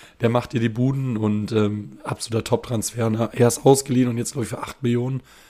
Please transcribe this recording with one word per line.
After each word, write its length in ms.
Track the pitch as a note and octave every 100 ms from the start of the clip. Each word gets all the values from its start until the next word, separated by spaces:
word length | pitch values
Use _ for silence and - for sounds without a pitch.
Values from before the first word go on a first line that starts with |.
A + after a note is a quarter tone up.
| - -
Der 80 | A2+
macht 240 | A#2+ -
dir 80 | B2+
die 80 | A2+
Buden 480 | A2+ B2+ C3+ C3 A2
und, 340 | G#2+ G#2 G#2
ähm, 460 | A2 G#2 G#2 G#2 -
absoluter 400 | - A#2 - A2+
Top-Transfer, 680 | - A#2 - A#2 - A#2+ A2+
ne? 200 | A2 A2
Er 160 | - A#2+
ist 160 | - C3+
ausgeliehen 420 | C3+ - B2 B2
und 100 | A#2
jetzt, 140 | A#2
glaub 100 | C#3+
ich, 60 | G#2+
für 120 | -
acht 200 | - -
Millionen 380 | B2 A#2+ B2 C3 - - -